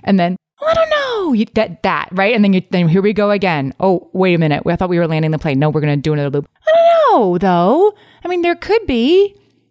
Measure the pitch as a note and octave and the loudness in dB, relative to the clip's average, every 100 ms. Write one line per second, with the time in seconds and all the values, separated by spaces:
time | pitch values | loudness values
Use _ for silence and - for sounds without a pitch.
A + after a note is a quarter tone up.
0 | - G3 F3 F#3 _ _ D#5 E5 D#5+ D5+ | -2 0 0 -4 _ _ -2 0 0 -2
1 | C5+ A4+ F4 A3 A3+ A3 F3+ E3 G3 D3+ | -4 -4 -2 -2 -2 -2 -4 -4 -4 -4
2 | - F#3 G3 A#3+ G3+ F#3 - F3+ E3+ F#3 | -4 -2 0 2 2 2 0 -2 2 2
3 | G3+ G#3 G3+ G3+ F#3+ D3+ C3+ - F#3+ F3 | 0 0 0 0 0 -2 -4 -2 -2 -2
4 | - F#3 F#3 E3+ D#3+ C#3+ - E3 F#3 E3+ | -4 -2 0 2 0 0 -2 -4 -2 -2
5 | E3 D#3+ D#3 D#3 D#3+ C3+ D3+ D3+ D3 C#3+ | 0 -2 -2 -2 -2 0 0 0 -2 -2
6 | D3+ D3+ C#3+ C#3+ - _ - E5 E5+ E5 | -2 -2 -2 -4 -8 _ 0 2 4 4
7 | C#5+ F4+ F#3+ F3 F#3+ F3 F3+ D4 G#4 - | 4 2 2 0 0 2 2 2 2 0
8 | _ _ F4 F4+ E4+ E4+ - A4+ G4 A#3+ | _ _ -6 -2 -2 -4 -2 -2 0 0
9 | B3 F#4 G4+ - _ _ _ | 2 2 2 -4 _ _ _